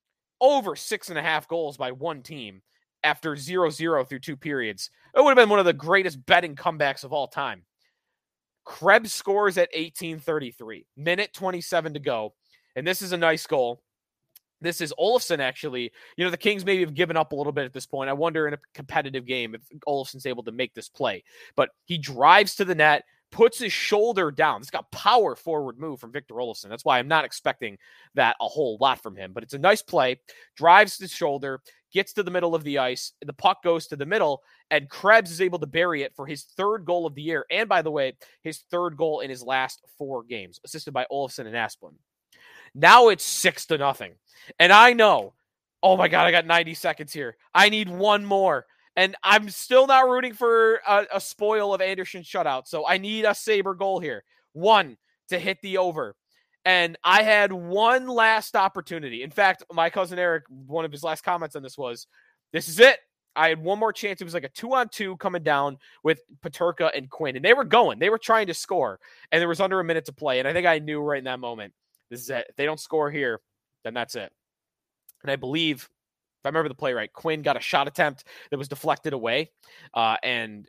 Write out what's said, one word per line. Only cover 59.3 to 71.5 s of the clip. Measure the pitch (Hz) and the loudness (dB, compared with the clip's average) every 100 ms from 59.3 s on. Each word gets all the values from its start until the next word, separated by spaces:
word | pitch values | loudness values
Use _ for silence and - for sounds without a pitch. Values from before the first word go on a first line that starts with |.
fact, | 208 196 185 - | 0 2 0 -6
my | 170 165 | -2 0
cousin | 196 175 180 | -2 -4 -2
Eric, | 175 160 _ | -2 -2 _
one | 131 135 160 | -20 -8 -6
of | 160 | -6
his | 143 | -8
last | 160 160 | -8 -6
comments | - 175 160 151 | -6 -6 -6 -12
on | |
this | 135 - | -16 -12
was, | 127 120 - _ _ _ _ | -10 -10 -16 _ _ _ _
"This | 160 170 | -8 -4
is | 160 | 8
it." | 262 240 _ _ _ | 8 8 _ _ _
I | - 160 | 0 0
had | 160 | 0
one | 165 208 | -2 -2
more | 220 | -2
chance. | 202 202 185 | -4 -8 -8
It | |
was | 175 | -8
like | 165 | -8
a | 135 | -10
two-on-two | - 233 262 240 - 196 180 | -12 -2 -2 -2 -6 -8 -6
coming | 196 175 | -6 -2
down | 156 143 143 135 _ _ | 0 0 0 -6 _ _
with | 156 156 _ _ | -2 -2 _ _
Peterka | 165 - 175 170 160 143 | -14 -2 -2 0 -2 -2
and | 131 | -10
Quinn. | - 147 | -8 -6
And | 127 | 0
they | 175 | 4
were | 269 | 4
going. | 196 226 180 107 | 4 4 4 0
They | 185 | -2
were | 220 | -2
trying | - 220 196 | 2 0 0
to | |
score. | 160 - 185 120 95 _ _ - | -6 -4 -2 -2 -6 _ _ 0
And | 165 | 0
there | 170 | 2
was | 160 | 0
under | 190 190 | 0 0
a | |
minute | 165 160 - | -2 -4 -4
to | |
play. | 139 151 127 | -6 -2 -2
And | 135 | 0
I | |
think | 170 175 | 2 2
I | 156 | 2
knew | 151 151 | -2 -6
right | 147 143 | -4 -4
in | |
that | 131 127 | -6 -8
moment, | 123 | -8